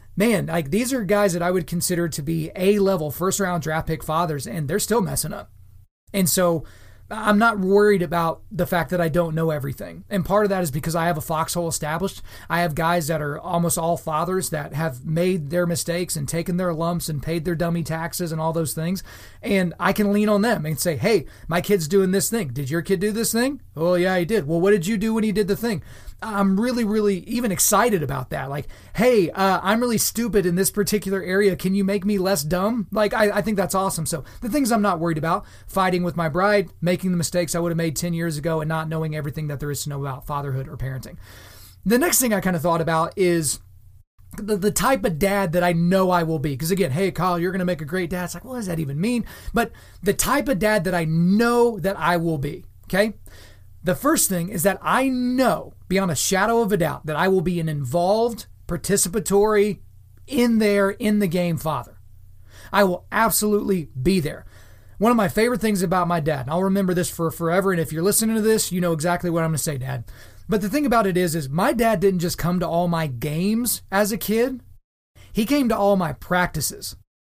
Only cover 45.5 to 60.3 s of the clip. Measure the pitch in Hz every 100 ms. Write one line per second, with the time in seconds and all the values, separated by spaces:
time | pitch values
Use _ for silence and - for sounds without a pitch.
45.5 | 175 175 170 175 190 185 180 165 160 147
46.5 | 135 160 190 170 139 196 - 185 175 175
47.5 | 185 180 170 147 185 175 180 175 - 240
48.5 | 254 196 165 143 143 208 240 - - -
49.5 | 226 233 - - - 190 - 196 277 269
50.5 | 180 214 214 180 175 160 165 175 202 233
51.5 | 240 240 214 185 175 160 175 165 156 143
52.5 | 165 - - - 185 220 - - - -
53.5 | - - - 170 180 277 311 - 180 175
54.5 | 190 196 190 160 214 269 254 247 254 247
55.5 | 165 - - - 185 190 143 - 185 214
56.5 | 233 214 196 170 139 151 151 185 190 170
57.5 | 170 160 147 131 170 180 220 233 220 -
58.5 | - - 170 - 196 175 208 - 196 214
59.5 | 208 208 - - - - - -